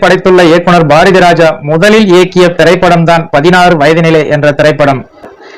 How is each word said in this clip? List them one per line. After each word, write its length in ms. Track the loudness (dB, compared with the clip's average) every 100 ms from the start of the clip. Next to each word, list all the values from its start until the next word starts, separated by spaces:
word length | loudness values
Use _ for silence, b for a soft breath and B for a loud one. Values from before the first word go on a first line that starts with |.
படைத்துள்ள 400 | 0 0 0 2 2
இயக்குனர் 360 | 0 0 0 2
பாரதிராஜா 760 | 2 2 2 2 2 0 -2
முதலில் 460 | -4 -2 0 0 2
இயக்கிய 320 | 0 0 0 -2 0
திரைப்படம்தான் 680 | -2 0 0 0 0 -2 -2
பதினாறு 460 | -2 0 2 0 0
வயது 240 | 0 0
நிலை 260 | 0 0 -2
என்ற 240 | -2 -2
திரைப்படம். 500 | 0 -2 0 -2 -2 -8 -20 -20 -20 B